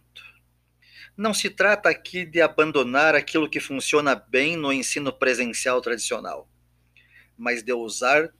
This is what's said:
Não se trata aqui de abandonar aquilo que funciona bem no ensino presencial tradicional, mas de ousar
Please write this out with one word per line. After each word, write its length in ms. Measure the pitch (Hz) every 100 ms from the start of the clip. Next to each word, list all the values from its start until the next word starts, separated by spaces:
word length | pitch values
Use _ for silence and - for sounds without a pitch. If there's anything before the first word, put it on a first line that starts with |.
| _ - - _ _ _ _ _ _ - - -
Não 180 | 214
se 160 | 202 196
trata 380 | - 190 202 175
aqui 380 | 147 - 180 165
de 160 | 165
abandonar 760 | 151 - 156 147 123 131 156 147
aquilo 340 | - 165 147
que 120 | 151
funciona 520 | - 139 - 151 143
bem 440 | 123 - 127 147 170
no 160 | 139
ensino 400 | 135 226 151 143
presencial 680 | - 131 120 120 110 131 127
tradicional, 680 | 117 117 - 110 95 71 - _ _ _ _ _ _ _ _ -
mas 260 | 120 120
de 80 | 113
ousar 580 | 123 113 - 123 147 160